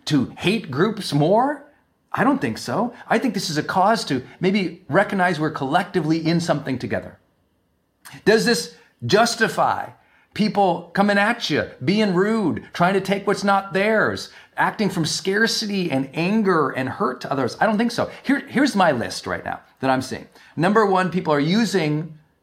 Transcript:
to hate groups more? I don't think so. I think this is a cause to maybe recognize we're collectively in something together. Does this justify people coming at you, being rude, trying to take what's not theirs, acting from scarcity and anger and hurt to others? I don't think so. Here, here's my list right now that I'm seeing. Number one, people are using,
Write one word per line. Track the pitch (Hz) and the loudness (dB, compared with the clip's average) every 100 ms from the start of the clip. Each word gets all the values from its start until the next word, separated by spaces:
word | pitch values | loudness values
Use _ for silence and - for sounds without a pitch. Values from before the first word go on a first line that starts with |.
to | - 147 117 - | -2 0 0 -2
hate | 175 220 - | -2 0 -2
groups | 127 208 208 - | 0 0 -2 -2
more? | 147 156 208 269 294 - _ _ _ _ | 0 2 2 2 -2 -10 _ _ _ _
I | - | -2
don't | 220 285 | 0 0
think | 120 107 | -2 -4
so. | - 135 240 - - | -4 -4 -4 -6 -2
I | 214 | 0
think | 240 | 0
this | 196 175 | -4 -4
is | 147 | -4
a | |
cause | - 185 190 226 - | -2 2 2 2 0
to | 135 - - | -4 -4 -2
maybe | 180 202 180 - - | 0 0 -2 -6 -2
recognize | 156 208 202 180 156 | 0 2 2 0 0
we're | 156 | -2
collectively | 151 135 165 196 180 151 165 | -4 -2 -2 0 -2 0 0
in | 160 170 | 2 0
something | 170 151 143 127 | 2 -2 -2 -6
together. | 113 98 - - _ _ _ _ _ _ _ _ - - | -4 -6 -8 -16 _ _ _ _ _ _ _ _ -20 -6
Does | - 220 | 2 4
this | 185 226 - - _ - 120 | 4 0 -4 -14 _ -12 0
justify | 208 226 - 220 - 139 95 95 - _ _ _ | 4 4 2 0 2 0 0 -6 -14 _ _ _
people | - 208 208 196 170 - | -2 0 2 2 0 -2
coming | - 208 202 | 0 2 2
at | 202 233 - | 2 -2 -2
you, | 139 - - | -2 -2 -4
being | 127 208 214 | -2 2 2
rude, | 175 202 226 185 110 - | 2 2 2 0 -4 -6
trying | - 175 | 0 2
to | 196 | 2
take | 190 196 202 | 0 -2 -2
what's | 196 | -2
not | 202 196 196 | 2 0 0
theirs, | 185 208 220 123 95 - - - - | 0 2 2 0 -2 -8 -18 -10 -2
acting | 165 185 202 | -2 0 -2
from | - 151 | 0 -2
scarcity | - - 196 220 - 214 202 175 | -2 -2 0 0 0 -4 -2 0
and | 135 139 | -2 -2
anger | 160 175 220 190 170 139 | -2 0 2 2 2 0
and | 127 127 | -2 -6
hurt | 107 233 254 | -2 -4 -4
to | - | -4
others? | 135 123 - | -2 -2 0
I | 196 | 0
don't | 214 | 2
think | 240 | 0
so. | - 104 - | -2 -4 -4
Here, | - 277 | -2 -2
here's | - 220 277 202 | 0 0 2 4
my | 175 | 4
list | 123 95 - 98 | 2 -2 -6 -6
right | 87 | -6
now | - 87 - _ | -6 -8 -10 _
that | 135 | 0
I'm | 131 | 0
seeing. | 135 - - - - | -2 -8 -12 -20 -12
Number | - 175 214 208 | -2 2 4 4
one, | 185 185 | 4 2
people | 175 170 | 0 0
are | 147 | 2
using, | 147 196 220 190 156 151 160 - _ _ | 2 2 2 2 0 -2 -4 -12 _ _